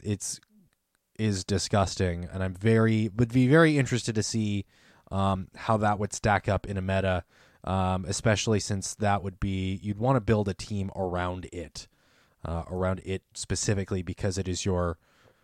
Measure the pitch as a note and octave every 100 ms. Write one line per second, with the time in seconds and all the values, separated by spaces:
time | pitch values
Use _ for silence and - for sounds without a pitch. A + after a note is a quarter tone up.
0 | - G2+ - - _ _ _ _ _ _
1 | _ - A2 G2 - G2 - G2+ F#2+ -
2 | F#2+ E2+ F2 F#2+ F#2+ F2+ G#2+ A2+ A2+ A2
3 | A2 G2+ A#2+ B2 B2+ D#3 D#3+ D3 B2 A#2+
4 | - A2 G2+ A#2 G#2+ G2+ - _ _ _
5 | - G2 G2 F#2+ F2+ - - A2 G#2 G2+
6 | G2+ - A2 G2 - F#2+ - G2 F#2 F#2+
7 | F#2+ F#2 - _ _ _ - F#2+ F#2 F#2
8 | F#2+ G2 A2+ G#2 - G#2+ - G2 - -
9 | G#2 G2+ G2 F2+ G#2 F#2+ F#2+ F#2+ G#2 G2+
10 | B2 C3+ G#2 G#2+ G2+ F#2 - G#2 F#2+ -
11 | F#2+ F2+ F2+ F#2 F2 F2+ D#2 - - _
12 | _ _ _ _ - E2 D#2+ F#2 F#2 F#2+
13 | - F#2+ _ - - G2 - G2 F#2+ F#2+
14 | F2 F#2 G2+ F#2+ F#2 F2 G2+ F2+ F2 E2
15 | _ _ _ _